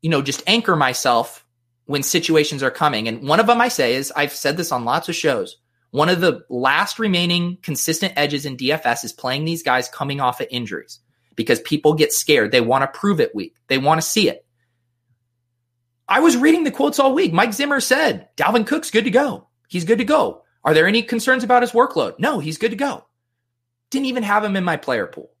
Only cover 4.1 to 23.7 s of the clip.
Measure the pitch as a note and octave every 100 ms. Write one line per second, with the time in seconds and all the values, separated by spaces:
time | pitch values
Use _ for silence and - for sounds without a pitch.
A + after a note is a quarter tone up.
4.1 | - D3 - - D#3+ E3+ C3 A#2 D#3 -
5.1 | E3 D#3 B2 F2+ - _ _ _ C3 D#3
6.1 | F3+ F3 A#2+ _ B2 C3 D3 G3 - A3
7.1 | F3 F3 F3 F3 F3+ - - - D#3+ F#3+
8.1 | - D3 C#3+ C#3+ B2+ C3 D#3 B2 A#2+ A2+
9.1 | - C3 C3 D#3 E3 D#3+ B2+ B2 - C#3
10.1 | C#3 C3 B2 - B2 A2+ F2+ - - _
11.1 | _ _ - A2+ A#2 - D3 D3+ D#3 D3+
12.1 | - - D3 G#2+ B2+ A#2 C3 C3+ - G3+
13.1 | F3 B2 G#2 F#2+ _ _ C3+ C#3 D#3+ D#3+
14.1 | - F#3 - _ _ _ _ _ _ _
15.1 | _ _ _ _ _ _ _ _ _ -
16.1 | G#3+ E4 B3 C#4+ E4 D4+ - C#4+ - C4+
17.1 | C4+ F#4 E3 A#3 G#3 C#4+ C#4+ - C4 D4+
18.1 | F#3 - - D#3 A#3 G#3+ D#4 D#4 G#3+ A#3
19.1 | G#3 C#4+ G3 _ _ _ F3+ E3 A3 A3
20.1 | D4+ G#2 - _ _ - D#3 E3+ A3 A3+
21.1 | A3+ A#3+ B3+ A#3 B3 A#3+ A3+ C4 - A2
22.1 | - C4+ C4 D3 D#3 A3 G3 C#4 G#3+ _
23.1 | _ _ _ _ _ _